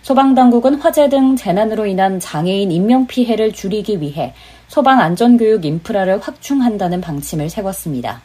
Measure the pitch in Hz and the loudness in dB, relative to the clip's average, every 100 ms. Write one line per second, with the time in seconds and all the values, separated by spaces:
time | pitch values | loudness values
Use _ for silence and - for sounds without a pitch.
0 | - 262 269 262 254 240 254 285 330 311 | 2 2 4 6 6 4 2 2 2 2
1 | 285 269 262 262 196 185 220 220 208 185 | 2 2 2 0 -2 -2 0 -2 -2 0
2 | 190 190 - 151 175 196 202 165 208 254 | 0 -2 -6 -4 -2 -2 0 0 2 2
3 | 254 - 233 220 220 - 196 208 202 202 | 0 -2 -2 0 -2 -4 -6 -6 -4 -4
4 | 147 143 120 - - - _ - 262 262 | -4 -6 -10 -10 -20 -20 _ 0 4 4
5 | 160 175 240 240 220 220 151 165 - 202 | 2 2 4 4 4 0 -2 -6 -4 -2
6 | 190 196 - - - 277 233 208 180 180 | 0 -2 -4 -14 -4 0 0 0 -4 -4
7 | 170 143 - 160 151 220 196 190 165 131 | -6 -8 -8 -6 -6 -6 -8 -8 -8 -8
8 | 113 120 | -8 -12